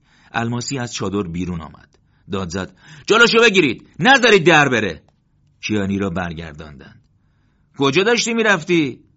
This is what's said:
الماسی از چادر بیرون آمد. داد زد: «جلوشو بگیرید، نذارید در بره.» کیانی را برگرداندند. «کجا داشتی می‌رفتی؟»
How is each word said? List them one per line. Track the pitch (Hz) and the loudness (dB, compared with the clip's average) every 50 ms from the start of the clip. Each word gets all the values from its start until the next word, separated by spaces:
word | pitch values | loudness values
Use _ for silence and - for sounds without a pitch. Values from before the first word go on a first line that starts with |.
| _ _ _ _ _ _ | _ _ _ _ _ _
الماسی | - 117 117 117 120 120 117 - 143 135 | -8 -6 -6 -4 -6 -8 -8 -8 -8 -8
از | 120 117 - | -8 -8 -8
چادر | - 120 98 92 101 101 | -8 -6 -4 -4 -4 -4
بیرون | 87 82 85 92 85 90 85 | -4 -6 -6 -6 -6 -8 -10
آمد. | 78 73 - - - _ _ _ _ _ _ _ _ - | -12 -14 -18 -20 -20 _ _ _ _ _ _ _ _ -10
داد | 92 98 95 87 | -8 -8 -8 -8
زد: | 78 98 92 - - _ _ - - - - - | -8 -8 -10 -10 -12 _ _ -20 -20 -18 -2 0
«جلوشو | 196 226 240 226 - 226 233 | 4 4 4 4 4 4 4
بگیرید، | 233 196 190 165 131 104 - - _ _ - | 4 4 4 2 2 0 -4 -10 _ _ -2
نذارید | 156 233 269 262 226 240 214 196 151 | 2 4 4 4 6 4 4 4 6
در | 170 165 151 143 135 | 4 4 4 4 2
بره.» | 127 113 107 95 80 78 _ _ _ _ _ _ _ _ _ _ _ _ | 2 0 -2 -4 -6 -10 _ _ _ _ _ _ _ _ _ _ _ _
کیانی | - - 107 107 98 95 98 98 | -8 -4 -4 -4 -2 -2 -4 -4
را | 101 98 | -4 -4
برگرداندند. | 85 95 90 85 82 78 85 80 76 73 80 76 73 65 71 69 - _ _ _ _ _ _ _ _ _ _ _ _ _ _ _ _ - | -4 -6 -8 -8 -10 -12 -14 -16 -16 -18 -18 -20 -20 -20 -20 -20 -20 _ _ _ _ _ _ _ _ _ _ _ _ _ _ _ _ -2
«کجا | 139 139 135 170 196 | -2 0 2 2 2
داشتی | 220 240 226 - 233 233 | 2 0 0 0 -2 -2
می‌رفتی؟» | 233 220 220 202 175 151 - 180 165 151 131 113 - _ _ _ | 0 2 2 0 0 0 -2 0 0 0 -2 -6 -12 _ _ _